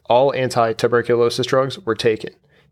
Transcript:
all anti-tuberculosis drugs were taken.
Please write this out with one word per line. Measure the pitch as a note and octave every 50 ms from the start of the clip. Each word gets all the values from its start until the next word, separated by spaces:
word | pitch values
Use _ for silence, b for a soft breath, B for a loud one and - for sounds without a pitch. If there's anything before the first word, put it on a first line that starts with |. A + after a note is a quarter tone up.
| _ -
all | A#2 B2 C3+ C#3+ B2
anti-tuberculosis | B2+ C3 B2 - B2 A#2 A2+ A2 - - A#2 A#2+ A#2+ A2+ - A#2+ A#2 A#2+ A#2 A#2 - A#2+
drugs | - - C3 C3+ C3+ B2+ -
were | - A2+ A2
taken. | - - A#2+ A2 A2 - - - _ _ b b b b b